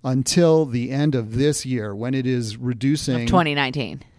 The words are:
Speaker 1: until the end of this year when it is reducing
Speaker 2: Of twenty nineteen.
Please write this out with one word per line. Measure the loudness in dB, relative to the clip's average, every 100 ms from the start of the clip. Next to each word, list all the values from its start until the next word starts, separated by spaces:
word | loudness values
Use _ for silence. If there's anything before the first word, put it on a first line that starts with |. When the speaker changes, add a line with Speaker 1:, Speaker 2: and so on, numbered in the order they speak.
| -2
Speaker 1:
until | -2 0 4 6 4 2
the | -2 -2
end | 0 0 0
of | -2 0
this | 2 0 -2
year | -4 -4
when | -6 -4
it | -2 0
is | 0 -2 -6
reducing | -6 -2 0 0 0 -2
Speaker 2:
Of | 2
twenty | 2 4
nineteen. | 2 -2 -2 -6 -8 -16